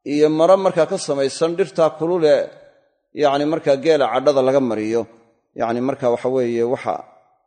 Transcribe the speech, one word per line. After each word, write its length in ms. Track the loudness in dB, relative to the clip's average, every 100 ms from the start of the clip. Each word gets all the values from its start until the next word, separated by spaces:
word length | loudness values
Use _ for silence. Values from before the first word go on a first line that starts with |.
| -6
iyo 220 | 0 2
maro 260 | 4 4 4
markaa 280 | 4 0 -2
ka 120 | -2
samaysan 540 | -4 -2 -2 -2 -4 -2
dhirtaa 340 | -4 0 0
kulule, 440 | 0 -4 0 2 2 0 -10 -20 _ _ _ _ -2
yacni, 300 | 0 2 -2
markaa 320 | -2 0 0
geela 280 | 2 2 2
cadhada 340 | 0 2 2
laga 180 | 2 2
mariyo, 420 | 0 -2 -2 -4 -6 _ _ _ _ -6
yacni, 240 | -4 -2
marka, 240 | -4 -2 -2
waxa 180 | -2 -2
weeye, 340 | -2 -2 -2
waxa, 300 | -2 -2 -4 -6 -8 _ _ _